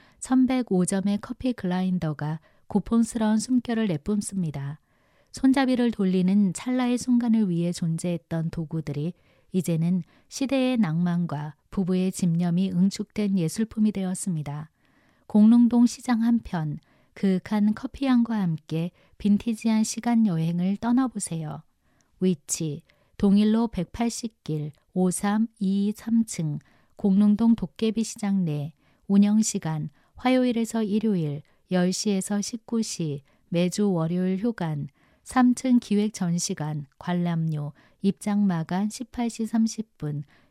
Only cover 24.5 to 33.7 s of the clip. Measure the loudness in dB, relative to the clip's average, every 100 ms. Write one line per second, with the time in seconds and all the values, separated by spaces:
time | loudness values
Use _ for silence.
24.5 | -6 -6 -12 _ -2 0 0 0 0 -2
25.5 | _ -2 0 0 -4 0 0 0 -2 -4
26.5 | -6 -10 _ _ -4 2 4 4 4 4
27.5 | 2 0 -4 -2 -2 -4 -4 -2 0 0
28.5 | -2 -6 -12 _ _ 2 4 6 4 2
29.5 | -2 -4 -4 -6 -12 _ -4 2 2 2
30.5 | 0 -2 -2 0 0 0 0 -2 -4 -10
31.5 | _ _ 0 2 0 0 0 0 -4 -4
32.5 | -8 -4 -2 -2 -4 -4 -6 -10 _ _
33.5 | 0 0